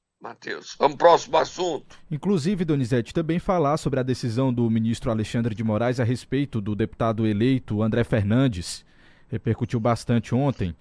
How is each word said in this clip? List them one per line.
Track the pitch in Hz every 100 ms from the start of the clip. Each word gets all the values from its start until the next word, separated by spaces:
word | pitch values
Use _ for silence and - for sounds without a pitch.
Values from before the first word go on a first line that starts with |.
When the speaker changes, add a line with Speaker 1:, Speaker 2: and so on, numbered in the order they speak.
| _ _
Speaker 1:
Matheus? | 113 117 - 82 - -
Vamos | 143 131
pro | 170
próximo | 160 - 156
assunto. | 135 - 180 139 - - -
Speaker 2:
Inclusive, | 151 180 196 143 202
Donizete, | 170 143 120 123 113
também | - 160 170
falar | - 180 143 151
sobre | 151 131
a |
decisão | 127 123 127 113 135
do | 120 117
ministro | 113 113 113 139
Alexandre | 110 107 120 117
de | 104
Moraes | 113 107 120 123
a |
respeito | 117 123 - 131 143 113
do | 101
deputado | 101 110 - 117 110 110
eleito | 101 123 131 - 104
André | 110 117
Fernandes. | 117 120 98 117 135 90 87 - - _ - - -
Repercutiu | 110 - 110 120 120
bastante | 117 113 - 120 -
ontem. | 120 143 120 92 80